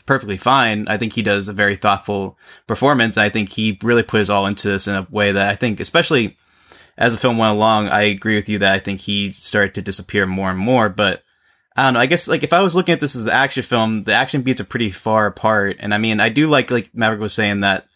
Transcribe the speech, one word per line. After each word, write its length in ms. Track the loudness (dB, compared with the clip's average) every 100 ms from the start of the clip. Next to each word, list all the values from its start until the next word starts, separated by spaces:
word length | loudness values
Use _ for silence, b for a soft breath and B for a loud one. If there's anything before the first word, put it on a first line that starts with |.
| -2
perfectly 320 | -2 -2 -4
fine. 500 | 2 2 2 0 -2
I 100 | -4
think 160 | -4
he 100 | -2
does 240 | 0 0 -2
a 60 |
very 220 | 0 0 2
thoughtful 600 | 0 0 -2 -6 -6 B B B -6
performance. 500 | 0 2 4 2 2
I 120 | 0
think 200 | 0 -4
he 300 | -2 -2 -2
really 220 | 0 0
put 160 | 2 0
his 100 | 2
all 160 | 2 0
into 220 | -2 -2
this 200 | 0 -2
in 60 |
a 140 | -2 -4
way 220 | -2 0
that 180 | 2 0
I 60 | 0
think, 240 | -4 -4
especially 580 | 0 0 2 0 0 -6 b b b b b -2
as 180 | 0
the 60 | 2
film 200 | 0 2
went 160 | 2 2
along, 320 | 2 2 2
I 160 | 0
agree 320 | 0 0 -2 -2
with 140 | -2
you 100 | 0
that 160 | 2 0
I 20 |
think 220 | -2 -8
he 320 | -4 -4 -4
started 420 | -6 -2 0 0
to 80 | -2
disappear 460 | -4 -4 -2 -2 0
more 240 | -2 -2
and 80 | -2
more. 300 | 0 2 2
But 340 | 2 0 0 _ _ _ _ _ 0
I 100 | 2
don't 100 | 2
know. 60 |
I 40 | 2
guess, 220 | 2 0
like, 160 | -2
if 100 | 0
I 80 | 2
was 140 | 2 2
looking 180 | 0
at 60 | 0
this 160 | 0 -2
as 100 | 0
an 60 |
action 320 | 2 0 -2
film, 400 | -2 0 0 -2
the 100 | 0
action 300 | 0 0 -2
beats 180 | -2 -2
are 40 | -4
pretty 260 | -4 -4
far 340 | -4 -2 0 0
apart. 520 | 0 0 2 0 -4
And 120 | -4
I 60 | -2
mean, 220 | 0 0
I 100 | 0
do 200 | 2 2
like, 200 | 2 2
like 220 | -2 -2
Maverick 280 | -2 -2 0
was 120 | -2
saying, 280 | -2 0 0
that 260 | 0 0 -4